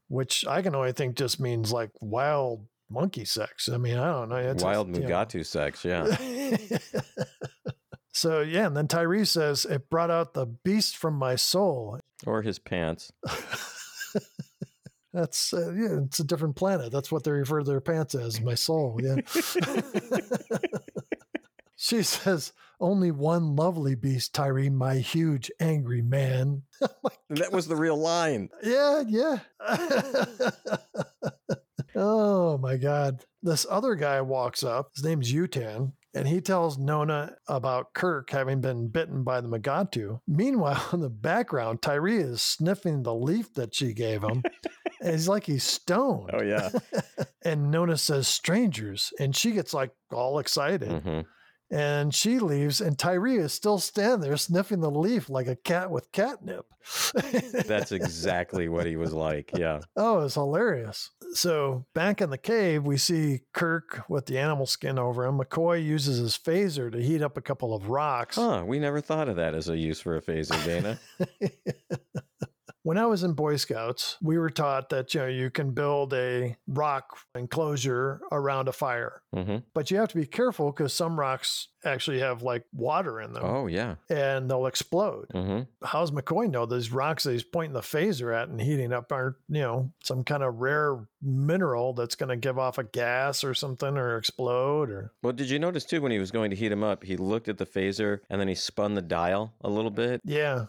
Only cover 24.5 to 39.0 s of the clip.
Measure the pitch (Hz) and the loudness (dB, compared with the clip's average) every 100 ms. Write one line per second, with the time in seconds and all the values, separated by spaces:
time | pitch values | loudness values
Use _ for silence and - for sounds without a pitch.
24.5 | 135 139 135 131 131 120 165 160 139 - | 2 2 2 2 2 0 2 2 0 -4
25.5 | - 165 156 123 120 120 135 131 131 139 | -2 0 2 0 0 2 2 2 2 2
26.5 | 139 - - 277 - - - - 151 180 | 0 -6 -2 -2 0 -6 -6 -4 0 2
27.5 | 208 156 156 160 151 160 170 160 120 95 | 2 0 2 2 4 2 2 2 0 -2
28.5 | - 214 262 285 294 233 214 311 240 - | -4 0 4 4 4 2 2 2 0 -4
29.5 | _ - 240 349 494 - 254 233 220 240 | _ -2 0 2 2 2 0 0 0 -2
30.5 | - - 208 - 208 - - 190 - - | -2 -6 -6 -6 -8 -8 -6 -8 -6 -8
31.5 | 170 _ - - 214 202 220 208 196 170 | -8 _ -10 -6 0 2 4 4 4 4
32.5 | 143 131 131 139 147 139 127 - _ 175 | 2 0 0 2 2 0 -2 -10 _ 0
33.5 | 160 - 196 262 185 147 139 135 131 123 | 0 2 0 2 0 2 0 0 0 0
34.5 | - 131 120 139 139 151 160 120 143 180 | -2 -2 -2 -4 -4 -2 0 0 0 0
35.5 | 135 110 110 135 - _ 139 135 175 - | -2 -6 -4 -4 -6 _ -4 0 0 2
36.5 | 185 165 135 139 151 151 147 160 - - | 2 2 0 0 0 2 0 -4 -12 -4
37.5 | 139 131 127 127 - 180 151 - 139 131 | -2 0 -2 -4 -2 0 0 -2 -2 0
38.5 | 135 127 120 117 165 | 0 0 -2 -2 -2